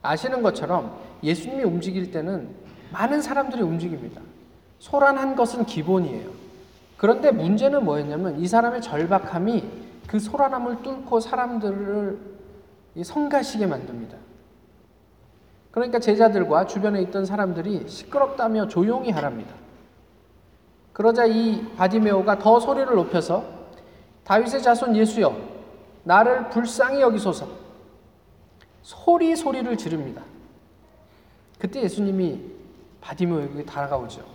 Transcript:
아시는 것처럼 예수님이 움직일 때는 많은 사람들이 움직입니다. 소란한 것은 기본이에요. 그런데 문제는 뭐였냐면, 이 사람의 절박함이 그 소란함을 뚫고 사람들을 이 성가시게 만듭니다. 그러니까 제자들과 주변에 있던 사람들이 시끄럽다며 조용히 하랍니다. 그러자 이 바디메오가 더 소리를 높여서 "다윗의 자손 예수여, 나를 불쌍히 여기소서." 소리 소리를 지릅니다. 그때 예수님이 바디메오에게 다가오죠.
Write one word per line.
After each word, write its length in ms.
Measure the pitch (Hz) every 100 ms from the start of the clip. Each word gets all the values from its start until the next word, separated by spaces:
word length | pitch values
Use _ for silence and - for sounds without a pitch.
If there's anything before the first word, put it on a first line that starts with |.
아시는 420 | 135 160 254 254
것처럼 560 | 220 - 151 175 117 - - -
예수님이 400 | 151 170 240 269
움직일 460 | 233 170 175 190 180
때는 380 | 170 156 190 120 - - - -
많은 300 | - 226 294
사람들이 400 | - 277 269 240
움직입니다. 600 | 185 165 170 151 117 - - - - - _ _
소란한 580 | - 285 277 269 269 262
것은 280 | 233 240 226
기본이에요. 640 | - 151 190 165 117 113 - - - - - _ _
그런데 340 | 208 311 311
문제는 540 | 214 160 208 269 285
뭐였냐면, 560 | 208 147 143 151 185 147
이 60 | 180
사람의 340 | 220 233 240
절박함이 840 | 233 147 165 190 - 170 190 233 - - - - -
그 120 | 214
소란함을 640 | 208 277 277 262 240 233
뚫고 380 | 262 262 269 233
사람들을 1000 | 226 254 247 233 208 196 202 208 202 190 - - - - - _ _
이 100 | -
성가시게 600 | 175 294 294 277 247 214 196
만듭니다. 500 | 135 123 120 113 - - - - _ _ _ _ _ _ _ _ _ _ _ _ -
그러니까 220 | 247 233
제자들과 680 | 226 208 226 202 175 151
주변에 380 | 185 202 208 202
있던 240 | 180 196 190
사람들이 600 | 202 196 170 170 196 -
시끄럽다며 800 | - - 277 269 277 233 220 208
조용히 440 | 180 196 247 247
하랍니다. 420 | 170 143 117 104 - - - - _ _ _ _ _ _ _ _ _ _
그러자 320 | - 214 233 233
이 420 | 220 226 208 - -
바디메오가 640 | 185 220 214 196 196 220
더 200 | 214 233
소리를 360 | 233 269 269
높여서 500 | 233 165 175 156 180 - - - - - - - -
"다윗의 380 | - 202 240 269
자손 340 | 247 233 254 214
예수여, 400 | 220 226 165 - - - - - - -
나를 440 | - 185 226 254 226
불쌍히 540 | 220 233 - 254 277
여기소서." 440 | 262 214 202 165 - - - - - - _ _ _ _ _ _ - _
소리 560 | - - - 339 330 330
소리를 400 | 294 262 240 226
지릅니다. 460 | 170 160 135 - - - - - _ _ _ _ _ _ _ _ _ _
그때 240 | 190 277
예수님이 580 | 214 - 202 190 180 131 - - - - - _
바디메오에게 640 | - - 175 165 143 143 147
다가오죠. 560 | - 139 139 117 - -